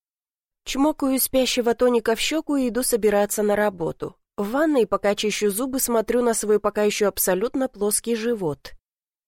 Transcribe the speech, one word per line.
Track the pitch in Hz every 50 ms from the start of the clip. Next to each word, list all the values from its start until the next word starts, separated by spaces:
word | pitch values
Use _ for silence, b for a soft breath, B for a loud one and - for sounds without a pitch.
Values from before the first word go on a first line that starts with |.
| _ _ _ _ _ _ _ _ _ _ _ _ -
Чмокаю | - - 254 285 311 302 - 285 269 262 262
спящего | - - - 262 254 233 - 254 226 240 233
Тоника | - 247 247 247 233 220 - 226
в | 220
щеку | - - 294 320 311 - 294
и | 277 262 247
иду | 208 240
собираться | 254 - - 226 196 214 202 202 208 202 - - 208
на | 208 208
работу. | 202 208 208 196 175 165 156 - - - - - _ _ _ _
В | - 202 202
ванной, | 226 277 320 320 302 262 220 -
пока | - - - 202 202
чищу | - - 214 196 - 208 208
зубы, | 196 202 262 269 254 269
смотрю | - - 240 226 220 - 233 247 247
на | 240 226
свой | - - 208 214 208
пока | - 208 - 208
еще | 208 208 208 - 208 196
абсолютно | - - - - 185 185 208 247 - 285 262 254
плоский | - 196 202 208 208 - - 226 233
живот. | 226 214 240 240 214 190 156 143 - - - - - _ _ _ _ _ _ _ _ _